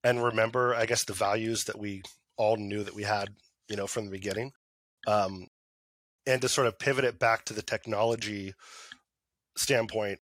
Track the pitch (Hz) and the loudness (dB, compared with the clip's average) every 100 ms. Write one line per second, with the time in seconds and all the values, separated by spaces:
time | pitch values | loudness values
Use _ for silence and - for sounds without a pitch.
0 | 120 120 120 110 113 127 123 117 113 117 | 2 2 2 2 2 2 2 2 2 0
1 | - 95 101 107 110 113 - 107 104 98 | -2 0 0 2 0 -2 -4 -6 -8 -8
2 | 95 - _ - 107 110 101 104 98 104 | -14 -20 _ 0 2 2 -2 -6 -6 -6
3 | 104 104 101 104 _ _ - 104 98 120 | -2 -2 -2 -10 _ _ -8 -6 -4 -4
4 | 104 95 101 95 131 _ _ _ _ _ | -6 -6 -4 -4 -6 _ _ _ _ _
5 | - 104 95 95 90 _ _ _ _ _ | 0 2 0 -4 -16 _ _ _ _ _
6 | _ _ - 127 127 - 120 - 143 135 | _ _ 0 2 2 4 2 2 0 2
7 | 127 - 117 113 - 107 - 110 - 104 | 2 2 2 2 -2 -8 -4 -4 -2 0
8 | 113 113 107 101 98 - - - - - | 2 0 -4 -6 -8 -12 -20 -20 -20 -20
9 | _ _ _ _ _ - - 127 113 107 | _ _ _ _ _ -6 2 2 2 -2
10 | 104 98 | -4 -6